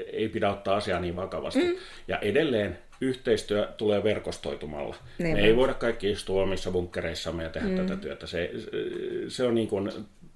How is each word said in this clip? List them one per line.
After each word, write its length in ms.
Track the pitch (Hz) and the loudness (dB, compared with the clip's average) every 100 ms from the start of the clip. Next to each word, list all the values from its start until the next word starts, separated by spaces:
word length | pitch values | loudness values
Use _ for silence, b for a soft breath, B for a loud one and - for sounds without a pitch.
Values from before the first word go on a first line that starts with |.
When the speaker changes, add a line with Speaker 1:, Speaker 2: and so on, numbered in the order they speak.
| - | -4
Speaker 1:
ei 160 | - 110 | -2 -2
pidä 220 | 104 101 | 2 0
ottaa 260 | 98 98 101 | 0 0 0
asiaa 240 | 107 87 | 2 -2
niin 160 | 87 87 | -2 -4
vakavasti. 440 | 92 82 71 262 | -4 -4 -2 0
Speaker 2:
Mm. 100 | 349 370 B B - | 2 0 B B -6
Speaker 1:
Ja 100 | 92 | -2
edelleen 600 | 104 117 160 117 101 85 - - | 2 2 4 2 0 -4 -12 -4
yhteistyö 680 | 131 127 - 107 - 104 - - | -2 0 2 2 2 0 0 0
tulee 260 | 107 101 | 2 4
verkostoitumalla. 920 | 104 101 - 85 - 71 76 73 71 - - b | 4 2 -2 -6 -6 -6 -6 -6 -6 -8 -12 b
Speaker 2:
Niinpä. 220 | 170 151 | 2 6
Speaker 1:
Me 60 | 104 | 6
ei 100 | 113 | 8
voida 180 | 131 | 6
kaikki 360 | 123 120 117 98 | 2 0 0 0
istua 320 | 101 - 98 | -2 0 2
omissa 280 | 95 92 95 | 2 2 0
bunkkereissamme 720 | 92 87 - 82 82 - 82 | 0 0 -4 -4 -4 -4 -4
ja 60 | 80 | -4
tehdä 180 | - 196 | -2 0
Speaker 2:
Mm. 80 | 185 | 0
Speaker 1:
tätä 200 | 185 190 | 0 -2
työtä. 300 | - - - | -6 -8 -6
Se, 240 | 85 87 - - - - - - 113 107 | -4 -4 -4 -6 -4 -4 -4 -6 -6 -6
se 160 | - | 0
on 100 | 127 | 2
niin 140 | 117 107 | 2 2
kuin 240 | 98 98 - - - - | 0 -2 -6 -12 -16 -20